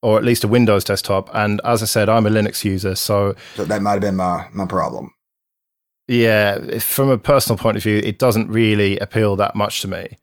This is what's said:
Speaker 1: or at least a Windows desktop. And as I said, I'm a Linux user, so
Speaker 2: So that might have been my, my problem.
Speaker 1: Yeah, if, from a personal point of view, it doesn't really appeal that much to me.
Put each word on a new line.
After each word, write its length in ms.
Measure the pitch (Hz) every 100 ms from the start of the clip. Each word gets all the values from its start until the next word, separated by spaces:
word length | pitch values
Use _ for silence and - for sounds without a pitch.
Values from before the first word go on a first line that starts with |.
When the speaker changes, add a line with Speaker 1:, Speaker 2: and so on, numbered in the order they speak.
Speaker 1:
or 160 | 117 107
at 60 |
least 180 | 113 120
a 60 | 110
Windows 340 | 120 113 101
desktop. 480 | - 98 - 98 95
And 280 | - 104 104
as 160 | - 117
I 60 | 107
said, 220 | 117 104
I'm 180 | 113 107
a 40 |
Linux 340 | 110 104 -
user, 320 | 107 95 98 92
so 400 | - 104 101 95 -
Speaker 2:
So 100 | -
that 180 | 151 104
might 100 | 101
have 80 | 101
been 160 | 101 92
my, 320 | 90 85 -
my 140 | 98 92
problem. 460 | 92 76 60 - _ _ _ _ _ _ _ _ _ -
Speaker 1:
Yeah, 460 | 120 113 107 104 98
if, 260 | - 117
from 240 | - - 135
a 100 | 123
personal 400 | - 139 - 110
point 180 | 113 107
of 60 |
view, 140 | 107 104
it 200 | 107 101
doesn't 280 | 127 107 110
really 480 | 110 110 107 101 98
appeal 340 | 101 117 107
that 220 | 98 101 107
much 240 | 104 -
to 80 | 95
me. 300 | 87 87 -